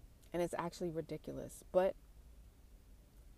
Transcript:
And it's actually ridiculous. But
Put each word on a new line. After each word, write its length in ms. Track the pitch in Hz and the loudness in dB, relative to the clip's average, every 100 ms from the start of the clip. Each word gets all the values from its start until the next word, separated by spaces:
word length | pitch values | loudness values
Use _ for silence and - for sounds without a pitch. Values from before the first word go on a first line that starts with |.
| - - - | -18 -18 -2
And 100 | 170 | 2
it's 120 | 170 - | 4 2
actually 320 | 170 - 175 | 0 0 0
ridiculous. 760 | 160 156 156 - 135 - - - | 0 -2 -4 -4 -6 -6 -10 4
But 240 | 185 185 - - - - - - - - - - - - - - | 8 8 4 -8 -18 -18 -18 -18 -18 -18 -18 -18 -18 -18 -18 -16